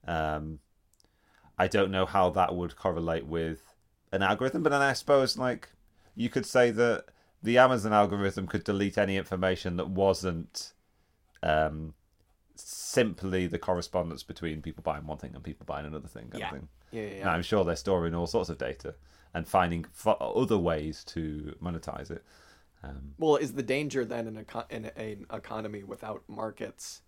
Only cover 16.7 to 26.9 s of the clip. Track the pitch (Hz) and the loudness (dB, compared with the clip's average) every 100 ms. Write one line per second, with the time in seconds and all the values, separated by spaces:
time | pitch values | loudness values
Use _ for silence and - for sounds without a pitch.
16.7 | _ _ 113 104 95 95 85 90 107 87 | _ _ -10 -10 -6 -2 -2 0 2 2
17.7 | 82 - 92 82 85 85 117 87 76 62 | 0 0 0 0 -2 -2 -2 -2 -6 -8
18.7 | - 69 - - _ _ 87 80 95 87 | -8 -12 -14 -20 _ _ -8 0 2 2
19.7 | 85 80 - 107 104 67 - 131 107 85 | 0 -6 -4 0 0 0 0 2 2 2
20.7 | 80 78 78 - - 80 76 76 71 85 | 0 -4 -8 -10 -6 -6 -6 -10 -8 -8
21.7 | 85 80 - 69 - _ - - _ _ | -6 -8 -10 -10 -12 _ -20 -20 _ _
22.7 | _ 69 69 69 69 160 143 143 131 120 | _ -14 -14 -14 -2 4 4 2 -6 -2
23.7 | 135 147 135 117 120 113 107 107 117 113 | -2 -2 -4 -4 -4 -6 -10 -12 -12 -8
24.7 | 120 107 - 110 104 - 110 - 110 110 | -10 -10 -10 -10 -10 -12 -14 -10 -8 -8
25.7 | 104 98 - 110 104 - 107 110 - 107 | -10 -12 -12 -10 -12 -12 -8 -8 -8 -12
26.7 | - - | -12 -16